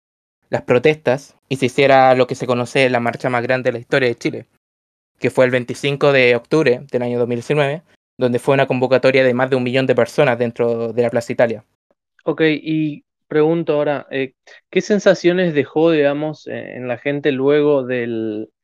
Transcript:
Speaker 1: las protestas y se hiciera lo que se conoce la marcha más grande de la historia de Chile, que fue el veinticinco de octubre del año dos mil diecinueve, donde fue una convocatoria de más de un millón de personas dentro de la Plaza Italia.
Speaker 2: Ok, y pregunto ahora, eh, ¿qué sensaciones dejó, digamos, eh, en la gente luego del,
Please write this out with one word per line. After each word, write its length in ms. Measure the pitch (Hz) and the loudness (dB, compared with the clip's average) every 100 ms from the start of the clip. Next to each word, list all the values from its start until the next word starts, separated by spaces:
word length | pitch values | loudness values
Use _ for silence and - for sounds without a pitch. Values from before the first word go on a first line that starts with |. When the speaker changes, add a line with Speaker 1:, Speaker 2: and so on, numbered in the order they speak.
| _ _ _ _ - | _ _ _ _ -8
Speaker 1:
las 120 | 120 | -8
protestas 720 | - 123 151 156 - 135 - _ - | 0 2 2 0 -2 -2 -6 _ -10
y 80 | 135 | -4
se 100 | 123 | -2
hiciera 480 | - 135 135 131 | 2 4 6 6
lo 120 | 127 123 | 4 2
que 80 | 127 | -2
se 100 | 127 | -4
conoce 420 | 123 120 139 131 | -2 -2 0 2
la 100 | 123 | 2
marcha 300 | 120 117 131 | -2 -4 -4
más 120 | 123 | -4
grande 260 | 117 127 127 | -2 -2 -2
de 20 | |
la 60 | 117 | -4
historia 280 | - 139 123 | -4 0 0
de 80 | 120 | -2
Chile, 300 | 156 113 - _ _ _ _ _ _ _ | -6 -8 -16 _ _ _ _ _ _ _
que 120 | 123 | -4
fue 160 | - 127 | 2 2
el 40 | |
veinticinco 640 | 127 120 123 139 139 147 | 0 -4 -6 -4 0 2
de 240 | 135 123 120 | 4 4 2
octubre 500 | - 156 139 123 139 | 0 0 2 0 -2
del 100 | 123 | -4
año 160 | 120 120 | -2 -2
dos 80 | 120 | -2
mil 120 | 120 | -4
diecinueve, 440 | 120 151 139 160 _ _ _ - | -2 -2 -2 -4 _ _ _ -4
donde 200 | 127 120 | -2 0
fue 160 | - | 0
una 120 | 139 135 | 0 2
convocatoria 580 | 127 127 127 131 131 | 0 2 2 4 4
de 100 | 131 | 2
más 160 | 123 131 | 2 0
de 60 | 131 | 0
un 80 | |
millón 220 | 123 131 131 | 0 -2 0
de 80 | 120 | 0
personas 420 | 117 - 143 120 | 0 2 0 2
dentro 540 | 120 - 117 117 113 | -2 -2 -2 -2 -4
de 100 | 113 | -2
la 80 | 120 | 0
Plaza 220 | 117 - | 0 -4
Italia. 320 | 123 117 107 _ _ _ _ _ _ | 0 0 0 _ _ _ _ _ _
Speaker 2:
Ok, 180 | - 147 | -6 0
y 580 | 160 151 156 156 151 147 _ _ - | 0 0 -4 -4 -4 -6 _ _ -4
pregunto 460 | 151 151 170 165 | 0 2 0 -2
ahora, 340 | 147 147 135 - | -2 -2 -4 -6
eh, 240 | 135 135 _ _ - _ | -6 -8 _ _ -20 _
¿qué 120 | 185 | -4
sensaciones 720 | - 202 202 170 175 180 175 | -2 0 2 2 2 0 0
dejó, 360 | 147 - 156 165 | 0 -2 0 2
digamos, 560 | 156 143 147 156 147 120 | 2 0 0 -6 -8 -12
eh, 300 | 117 95 123 | -12 -12 -12
en 100 | 123 | -8
la 120 | 117 | -6
gente 340 | 143 143 147 | -4 -2 -2
luego 500 | 131 139 147 147 143 | 0 2 2 2 0
del, 680 | 123 127 117 113 110 107 110 _ | -2 -4 -4 -4 -4 -6 -10 _